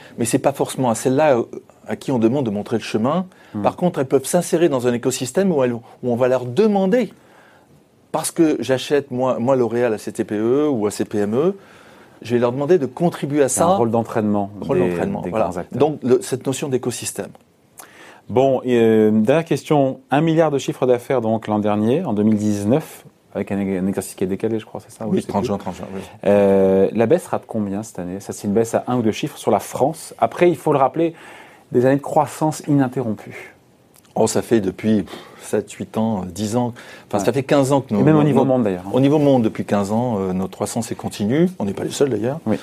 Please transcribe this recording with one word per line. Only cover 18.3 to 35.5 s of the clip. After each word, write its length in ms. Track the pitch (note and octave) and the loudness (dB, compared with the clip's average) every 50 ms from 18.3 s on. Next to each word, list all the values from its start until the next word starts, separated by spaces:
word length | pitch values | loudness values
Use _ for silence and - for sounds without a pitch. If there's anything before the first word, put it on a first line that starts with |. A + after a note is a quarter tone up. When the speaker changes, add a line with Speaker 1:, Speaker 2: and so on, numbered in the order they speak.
| G2+ B2+ C3+ C3+ C3 - - | 0 2 2 2 2 0 0
Speaker 2:
et, 120 | B2+ B2 | 2 4
euh, 340 | A#2 A2+ A2+ A2 A2 G#2+ G#2+ | 4 6 6 6 6 6 6
dernière 340 | G#2+ A2 G#2+ A#2 C#3+ E3 D#3+ | 4 4 4 4 2 2 2
question. 560 | - D#3 C#3 - - D#3 C#3+ C3+ C3 C3+ - - _ | 0 -2 -2 0 2 2 4 4 2 0 -4 -6 _
Un 80 | C3 D3 | 0 2
milliard 320 | D#3+ E3 D#3 D#3+ E3 D3+ | 2 2 4 2 2 2
de 60 | C#3+ | 0
chiffre 280 | C3 - - D3+ - C3+ | -2 -2 -4 -4 0 2
d'affaires, 360 | B2+ B2 A#2 - - C#3 B2 | 2 2 2 0 -2 -2 0
donc, 260 | A2+ A2 A2+ A2 - | 0 0 0 -2 0
l'an 120 | G#2+ G#2+ G#2 | -2 0 0
dernier, 440 | G2+ G#2 G#2 G#2+ G#2+ A2+ C3 E3+ F#3+ | 0 0 0 2 2 2 0 0 -2
en 80 | C3+ | -2
deux 120 | G#2 G#2 G#2 | 0 2 2
mille 120 | A2 A2 | 4 2
dix-neuf, 680 | G#2 G#2+ G#2+ G#2 G2+ G2+ G#2 B2+ D#3 D#3 - - - - - _ _ _ _ - | 2 2 0 0 0 0 2 0 0 0 -4 -12 -20 -20 -20 _ _ _ _ -8
avec 160 | G2 G2 - | -8 -6 -4
un, 80 | G2+ G2 | -4 -4
un 280 | G2+ F#2+ F#2+ F2+ F#2+ | -2 -2 -2 -2 -2
exercice 280 | G2 F#2+ G2 F#2 - - | -2 -2 -2 -6 -6 -6
qui 80 | - G2+ | -4 -4
est 40 | |
décalé, 320 | F#2 G2 F#2+ - A2+ A2+ G#2+ | -4 -2 -2 -2 -2 -4 -4
je 60 | G#2+ | -6
crois, 140 | - - G#2 | -10 -14 -16
c'est 180 | - - - | -16 -16 -14
ça ? 80 | - A2+ | -12 -6
Speaker 1:
Oui, 120 | - F#3 | -4 -2
Speaker 2:
Je 40 | A3 - | -2 -2
sais 40 | |
Speaker 1:
trente 140 | - - - | -2 -4 -4
Speaker 2:
plus. 60 | A#2+ | -2
Speaker 1:
juin, 100 | A#2 G2+ | -2 -4
trente 180 | F#2+ - F#2+ F2 | -6 -6 -10 -10
juin, 120 | F2 - - F#2+ | -10 -12 -12 -12
oui. 60 | G2 F#2+ - - - - | -12 -14 -14 -14 -4 0
Speaker 2:
Euh, 640 | G2 G2+ G2+ G2+ G2 G2 G2 F#2+ F#2+ F#2+ F#2+ G2 - - | 2 4 4 6 6 4 4 4 4 4 4 4 2 2
la 120 | G#2+ A#2 | 2 2
baisse 200 | A2+ E3 F3+ - | 4 2 2 0
sera 120 | - A2+ | -2 -6
de 60 | G#2 - | -6 -6
combien 380 | - - A2 G#2 G2 G2 G2+ G#2+ | -6 -6 -4 -4 -4 -4 -6 -8
cette 160 | - - F#2+ | -10 -10 -10
année ? 220 | F2 F2 F#2 G2 | -10 -8 -10 -10
Ça, 100 | - - | -10 -12
c'est 160 | G2+ - - | -12 -6 -4
une 60 | G2+ G2+ | 0 0
baisse 200 | A2+ A#2 - - | 0 0 0 -2
à 100 | G2+ - | -2 -2
un 80 | - B2 | -2 -2
ou 60 | B2 | 0
deux 100 | A2 A2 | 0 0
chiffres 260 | G2 - - D3 - | -2 -2 -4 -8 -8
sur 140 | - - A#2+ | -6 -2 0
la 80 | G#2+ G2 | 0 0
France. 560 | - - - - B2+ D3+ D#3+ - - - - - | 0 -4 -4 -2 0 -2 -2 -4 -12 -18 -4 -2
Après, 300 | A#2 A2+ - - F3 F3 | -2 -2 2 2 2 2
il 60 | D#3+ | 2
faut 160 | - - D#3 | 2 0 0
le 80 | D3 C3+ | 2 2
rappeler, 340 | C3 C3 - D#3 E3+ D#3+ E3 - - - - - - - - - _ _ - | 2 2 2 0 -2 -2 -4 -8 -16 -20 -20 -20 -20 -20 -20 -20 _ _ 0
des 120 | B2 A#2+ | 2 4
années 120 | C3+ C#3 | 4 2
de 40 | C#3+ | 2
croissance 600 | C#3+ - - D#3 C#3+ C3+ - - D#3+ D#3 C#3+ - - - | 0 0 0 0 0 0 -2 -4 -4 -4 -4 -4 -2 0
ininterrompue. 840 | C#3+ C#3+ C3+ B2 - C3+ A#2+ A2 G#2 - - - - - - - - _ _ _ _ _ _ _ _ _ _ _ - | 2 2 2 0 -2 -4 -4 -4 -6 -8 -10 -14 -18 -18 -18 -20 -20 _ _ _ _ _ _ _ _ _ _ _ -2
Speaker 1:
Oh, 120 | A2 A2 | 0 0
ça 140 | G#2+ - G#2 | 0 0 -2
fait 200 | - - A#2+ A2+ | 0 2 2 2
depuis, 420 | F#2+ F#2+ - - - A2 A2 G2+ F2+ | 2 0 -4 -2 0 0 2 2 0
pff, 100 | - - - - - - - | -4 -10 -18 -18 -20 -20 -20
sept, 280 | - - | -8 -4